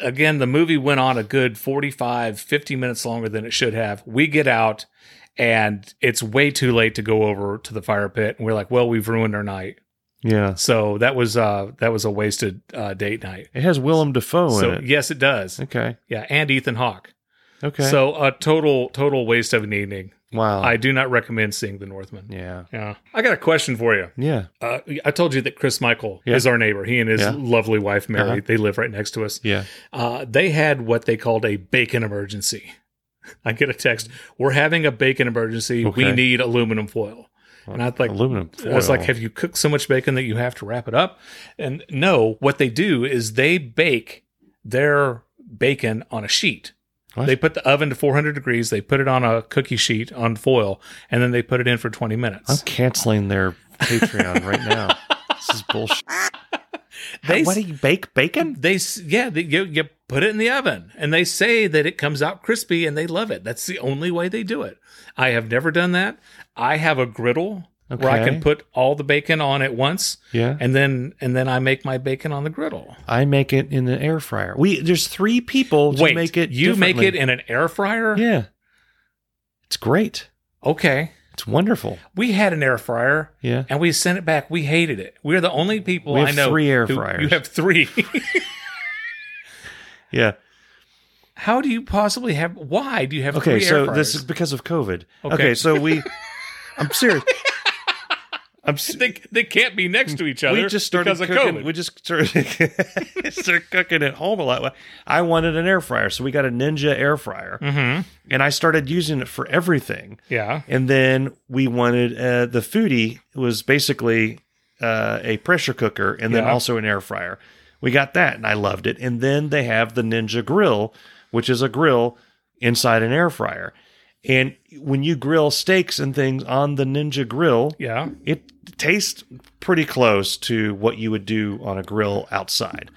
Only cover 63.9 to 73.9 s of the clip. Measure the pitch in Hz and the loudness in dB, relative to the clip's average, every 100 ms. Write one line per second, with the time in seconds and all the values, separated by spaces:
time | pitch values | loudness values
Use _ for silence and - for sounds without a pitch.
63.9 | 139 175 170 180 220 196 226 98 - _ | -2 -2 -2 -2 -4 -4 -6 -6 -12 _
64.9 | - - - 131 117 113 120 160 160 180 | -20 -16 -2 0 0 0 0 2 0 2
65.9 | 180 196 - _ - - - 123 151 160 | 0 -2 -6 _ -20 -20 -4 0 2 2
66.9 | 139 127 107 120 156 185 202 170 _ _ | 2 0 0 0 0 -2 -6 -14 _ _
67.9 | 127 131 131 117 151 147 147 - - 127 | -2 2 4 2 2 2 0 -2 0 2
68.9 | 147 139 147 147 160 143 139 135 117 135 | 2 0 0 2 0 2 0 0 0 0
69.9 | 185 - - _ 117 120 147 127 135 139 | 0 -4 -6 _ 0 0 0 2 4 4
70.9 | 131 127 - 131 127 131 127 131 131 139 | 0 -4 -6 -2 0 2 0 2 0 -2
71.9 | 131 135 131 156 143 147 156 156 - - | -4 -4 -4 -4 -4 -6 -6 -6 -8 -14
72.9 | - - 113 143 139 135 135 135 139 127 | -16 -2 2 4 4 4 0 0 -2 0